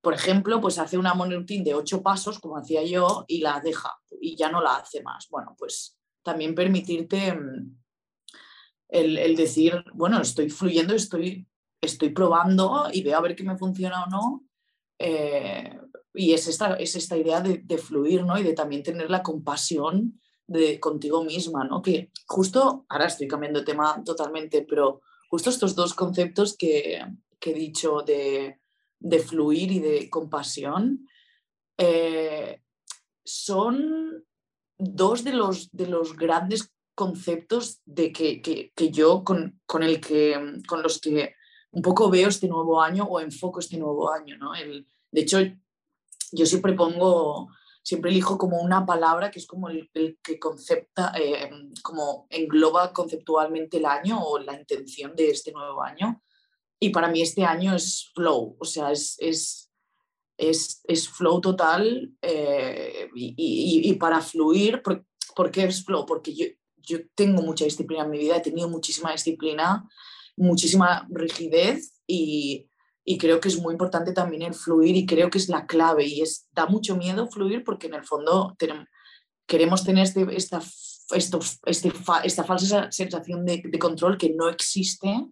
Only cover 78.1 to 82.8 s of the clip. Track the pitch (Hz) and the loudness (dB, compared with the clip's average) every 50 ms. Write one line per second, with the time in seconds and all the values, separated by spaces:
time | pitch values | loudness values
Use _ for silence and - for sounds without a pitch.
78.1 | 151 143 151 160 180 190 180 185 - _ 165 160 151 151 135 _ _ _ _ - | -6 -2 2 2 2 2 2 -2 -2 _ -4 -4 -4 -8 -14 _ _ _ _ -20
79.1 | - _ _ _ _ _ _ - 170 160 165 165 185 185 185 196 190 185 190 185 | -20 _ _ _ _ _ _ 0 4 4 6 6 4 2 2 4 4 4 4 4
80.1 | - 196 190 - - 185 180 - 180 165 165 - - - - - - - - - | 2 0 0 0 0 -6 -6 -4 -6 -8 -8 -10 -18 -20 -18 -20 -20 -18 -8 -2
81.1 | 175 190 180 - 180 160 - - - _ - - 165 - - 175 - - - - | -2 -2 0 0 -2 -4 -4 -6 -10 _ -4 -2 -2 0 0 -2 -2 -2 -2 0
82.1 | 170 160 - 190 - - 160 - 185 180 185 196 208 202 | 0 2 2 -2 -2 -2 -2 -2 0 0 2 2 2 2